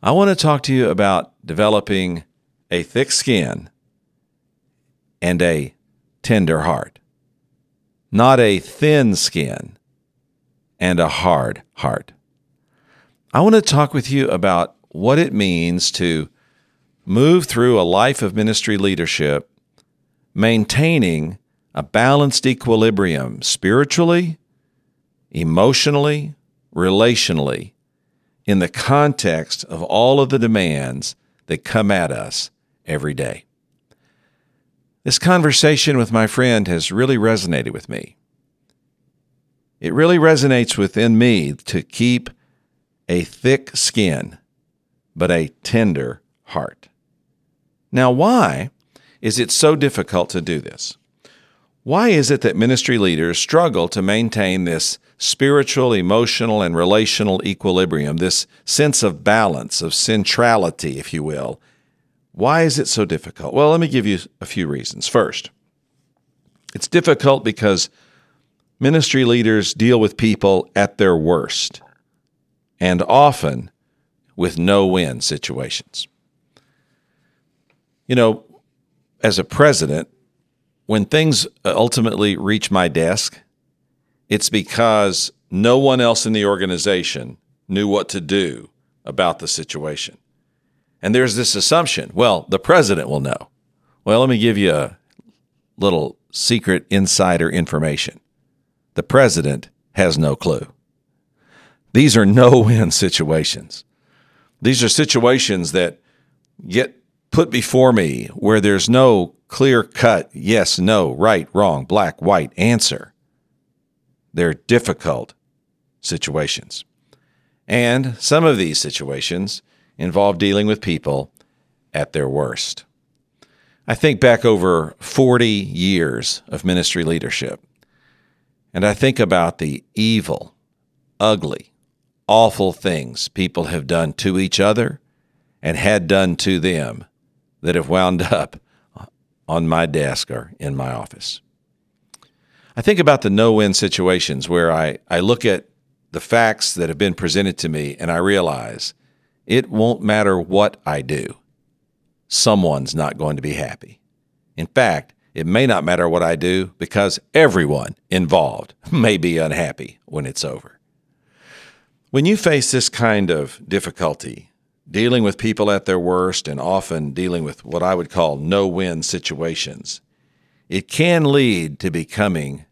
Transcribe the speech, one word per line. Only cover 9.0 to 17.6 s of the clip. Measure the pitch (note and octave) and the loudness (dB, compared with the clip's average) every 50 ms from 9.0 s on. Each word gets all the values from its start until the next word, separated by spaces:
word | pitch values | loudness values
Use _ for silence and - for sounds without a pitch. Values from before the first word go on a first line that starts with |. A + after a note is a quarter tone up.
| C3+ A2+ G2 | 4 2 2
skin | F2 - - - F2 D2+ B1+ G1+ G1+ - - - _ _ _ _ _ _ _ _ _ _ _ _ _ _ _ _ _ _ _ _ _ | 0 -2 -4 -2 -4 -4 -4 -6 -10 -14 -18 -20 _ _ _ _ _ _ _ _ _ _ _ _ _ _ _ _ _ _ _ _ _
and | F2+ F2+ F2+ E2+ | -2 -2 0 2
a | E2+ D#2 | 0 0
hard | D2 - - F#2 F2 D2 B1+ A#1 - - - _ _ - | -2 -2 0 2 2 2 0 -4 -6 -10 -14 _ _ -6
heart. | - C2+ - G1+ - - _ _ _ _ _ _ _ _ _ _ _ _ _ _ _ _ _ _ _ _ _ _ _ _ - | -6 -4 -4 -4 -8 -12 _ _ _ _ _ _ _ _ _ _ _ _ _ _ _ _ _ _ _ _ _ _ _ _ 0
I | - | 4
want | E3 G#3 A3 | 4 6 6
to | A3 - | 6 4
talk | - D3 C#3 D3 C3+ | 4 2 2 2 2
with | - D3 A#2 - | 0 -4 -4 0
you | C3+ C#3 C3+ - | 0 0 0 0
about | - F#2 F2 G2 F#2 F2 F2 - _ _ _ _ | 0 0 0 2 2 2 0 -2 _ _ _ _
what | _ D#2 F#2 A2+ C3+ D3 | _ -4 0 2 2 2
it | E3+ - - | 2 0 0
means | G#2 G#2 F#2+ F2 E2+ E2 F2 F2 F2+ - - - | -2 0 0 0 0 0 -2 -2 -2 -4 -4 -4
to | - F2+ F2 E2 D#2+ D2+ - _ _ _ _ _ _ _ _ _ _ _ _ _ _ _ | -2 -2 -2 -2 -2 -4 -8 _ _ _ _ _ _ _ _ _ _ _ _ _ _ _
move | - F#2 A2 C3 D3+ F3 F3+ D#3 | -2 2 2 4 6 4 4 2
through | - - A#2+ | 0 -2 0